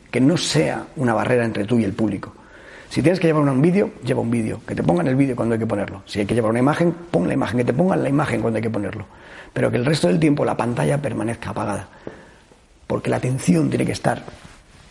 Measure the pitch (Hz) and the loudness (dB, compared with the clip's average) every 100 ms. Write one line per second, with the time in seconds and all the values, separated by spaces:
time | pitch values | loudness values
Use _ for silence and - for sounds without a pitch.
0 | - 120 131 170 - 147 147 - - - | -4 2 4 2 2 0 0 -2 -8 -2
1 | 123 107 107 123 117 104 101 120 101 95 | 0 0 2 2 2 -2 0 2 2 0
2 | 107 95 - - - - - - - - | -2 -2 -8 -16 -20 -20 -20 -20 -8 0
3 | 143 185 165 156 143 131 170 190 208 - | 2 4 2 4 4 4 4 4 0 -2
4 | 123 123 113 117 110 98 - - - 175 | -4 -2 0 -2 -2 -6 -6 -2 2 2
5 | 135 131 139 123 117 113 113 104 95 95 | 2 2 2 0 0 0 -2 -2 -6 -10
6 | - 104 101 113 110 117 131 156 170 165 | -8 -4 0 0 2 2 2 2 0 -2
7 | - 175 175 127 - 123 123 123 185 - | -2 -2 0 0 0 0 0 2 2 2
8 | 135 143 139 117 117 117 113 107 98 101 | 0 0 0 0 0 -2 -2 -4 -4 -8
9 | - - - - - 131 120 117 127 156 | -12 -18 -20 -20 -10 -2 0 2 0 2
10 | 175 175 156 143 117 - 117 120 147 143 | 2 4 2 2 0 0 -2 0 0 0
11 | 143 113 110 117 101 101 107 98 - - | -2 -4 -4 -6 -8 -6 -6 -6 -10 -18
12 | - - - - - _ _ _ - 123 | -20 -20 -20 -20 -20 _ _ _ -6 -4
13 | - 120 127 131 - 170 139 123 123 107 | -2 -2 -2 -2 2 2 2 0 -2 -2
14 | 135 117 - - - - - - - | -2 -4 -6 -20 -20 -20 -20 -20 -10